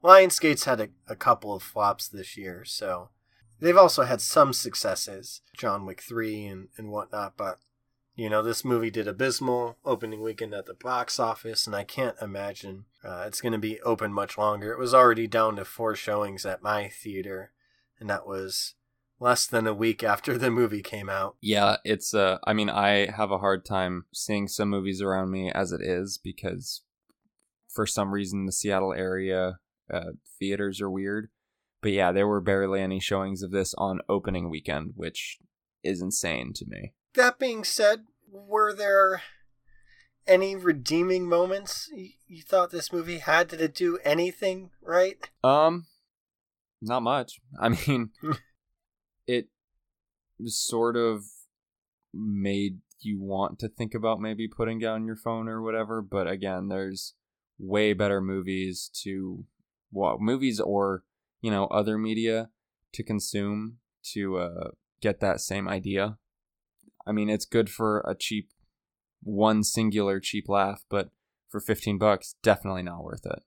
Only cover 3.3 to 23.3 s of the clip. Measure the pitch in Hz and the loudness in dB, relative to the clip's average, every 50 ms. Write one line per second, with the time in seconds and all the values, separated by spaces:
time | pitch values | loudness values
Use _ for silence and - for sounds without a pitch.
3.3 | _ _ _ _ _ _ 151 165 175 190 190 170 - - 135 120 127 113 - - | _ _ _ _ _ _ 2 6 10 10 10 10 8 4 2 2 2 -2 -2 2
4.3 | - 160 147 139 123 - - 120 - - - 107 95 - - - 101 95 113 - | 6 6 6 6 4 -2 -6 -6 -6 -4 -2 -2 -2 -2 -6 -10 -10 -14 -14 -16
5.3 | - - _ _ _ - - 117 98 101 98 92 92 - - - 120 117 113 110 | -18 -18 _ _ _ -8 -4 -4 -4 -4 -6 -10 -14 -14 -14 -10 -6 -6 -4 -4
6.3 | 107 107 104 101 98 95 95 92 _ - 110 104 104 104 98 - - 104 101 98 | -6 -8 -10 -12 -12 -14 -16 -18 _ -16 -14 -10 -8 -8 -8 -6 -6 -8 -8 -8
7.3 | _ - 107 95 90 - _ _ _ _ _ _ _ _ _ _ _ - 117 107 | _ -8 -8 -8 -8 -10 _ _ _ _ _ _ _ _ _ _ _ -8 -6 0
8.3 | 107 107 107 113 113 - - 131 123 117 113 113 101 110 107 104 98 95 127 135 | 0 0 2 0 -2 -4 -2 0 0 0 0 0 -2 -2 -4 -4 -2 0 0 0
9.3 | 120 - 135 131 123 123 120 120 117 _ _ - 127 101 117 110 107 107 110 113 | 0 0 0 0 0 0 -2 -4 -6 _ _ -4 -4 -2 -4 -10 -8 -6 -8 -8
10.3 | 107 - 113 110 104 101 95 - 92 _ - 123 127 123 120 - - - 123 113 | -6 -6 -8 -8 -8 -10 -10 -12 -16 _ -8 -4 -2 -2 -2 -4 -2 -2 -2 -2
11.3 | 110 - - 113 110 - - - 104 101 101 - - - 131 120 107 - 113 104 | -2 -4 -8 -8 -4 -4 -4 -2 -4 -6 -6 -6 -6 -4 -4 -4 -4 -6 -10 -10
12.3 | 98 98 101 101 98 - - 98 95 98 101 _ _ _ _ 98 92 87 92 107 | -8 -8 -8 -8 -8 -10 -14 -14 -14 -16 -18 _ _ _ _ -12 -10 -10 -10 -8
13.3 | 107 - - 120 113 110 104 110 110 110 - 120 117 101 113 104 101 101 101 98 | -8 -6 -4 -2 -2 -2 -2 -4 -6 -4 0 0 0 0 0 -4 -2 -2 -4 -4
14.3 | - - 104 107 104 104 101 107 117 123 127 123 123 131 127 120 117 110 117 110 | -2 0 2 2 2 0 -4 -6 -6 -4 -2 4 8 8 8 8 8 6 2 0
15.3 | 101 113 110 110 107 101 98 - - - 120 110 107 - - - 104 104 104 101 | 2 2 4 4 2 -2 -8 -12 -8 -4 -2 -2 -2 -2 -4 -2 0 0 -2 -2
16.3 | 98 95 - 101 92 - - 104 107 104 104 101 - - - 110 98 95 92 - | -6 -8 -6 -6 -6 -6 -4 -2 -2 -2 -2 -6 -10 -14 -12 -10 -8 -8 -8 -8
17.3 | 95 95 98 - _ _ _ _ _ _ _ _ _ _ 110 104 101 - - - | -8 -10 -12 -14 _ _ _ _ _ _ _ _ _ _ -6 -4 -4 -4 -4 -8
18.3 | 98 95 95 95 95 - - - - _ _ _ _ _ _ _ _ _ 123 123 | -8 -8 -8 -6 -6 -6 -6 -6 -10 _ _ _ _ _ _ _ _ _ 2 2
19.3 | 123 120 - - - 117 110 110 107 101 110 113 107 - - 110 101 101 - - | 4 4 2 0 0 0 2 2 0 2 2 0 0 0 2 0 0 0 0 -2
20.3 | 135 123 117 131 117 117 123 110 104 104 98 - - 104 101 98 98 98 95 98 | -2 0 2 2 4 4 2 2 2 -4 -6 -8 -10 -10 -6 -6 -4 -4 -4 -6
21.3 | - _ - 101 107 104 101 101 104 - _ - 110 98 - - - 107 98 95 | -8 _ -2 2 4 6 6 4 4 2 _ 0 0 0 0 -2 2 4 4 4
22.3 | 92 90 - - 107 107 107 101 - - 101 101 104 101 101 95 104 104 107 98 | 2 2 0 0 0 2 0 0 2 4 4 4 4 4 2 0 0 -2 -2 0